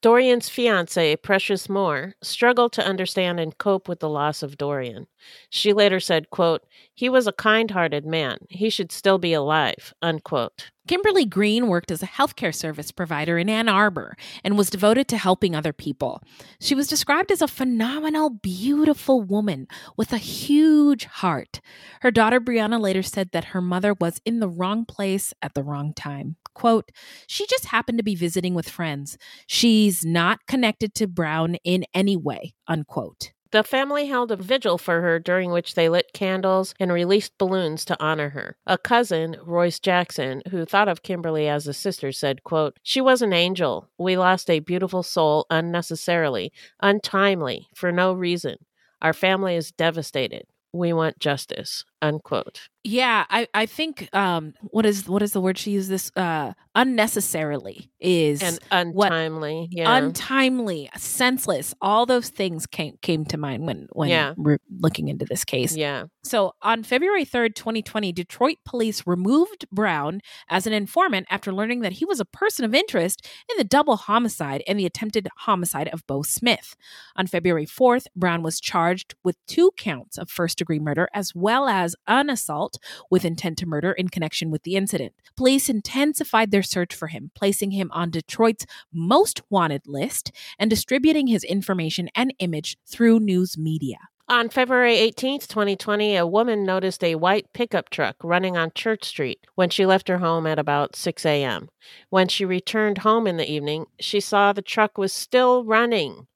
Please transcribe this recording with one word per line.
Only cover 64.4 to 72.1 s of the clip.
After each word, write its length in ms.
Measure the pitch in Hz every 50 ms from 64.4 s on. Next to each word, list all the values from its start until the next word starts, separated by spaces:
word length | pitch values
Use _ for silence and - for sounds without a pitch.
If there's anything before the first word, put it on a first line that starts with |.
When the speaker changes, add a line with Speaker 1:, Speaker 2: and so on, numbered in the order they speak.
| 147 147 147 - _ _ 196 185
Speaker 2:
looking 260 | 175 160 - - - -
into 160 | - - -
this 220 | - - - -
case. 320 | - - 127 127 - 160 156
Speaker 1:
Yeah. 300 | 151 143 143 131 - 165 _ _ _
Speaker 2:
So 300 | - - 233 196 185 - _
on 220 | - 214 226 226 220
February 400 | - 247 254 311 381 415 392 302
third, 320 | - - 247 233 226 220
twenty 260 | - - 226 220 220
twenty, 300 | 214 - - 214 208 190
Detroit 460 | 175 175 180 _ - - 240 285 320 _ _
police 380 | - - 247 226 226 208 - - -
removed 580 | 180 175 180 196 254 302 339 403 427 - - -
Brown 480 | - 190 214 202 170 151 143 147 170 202 - - - - - _
as 180 | - 185 185 226
an 60 | 214
informant 540 | 214 202 196 - 320 359 381 247 190 185 -
after 240 | 185 202 - - 185
learning 280 | 190 208 220 247 247
that 120 | 233 190 185
he 120 | - -
was 140 | 359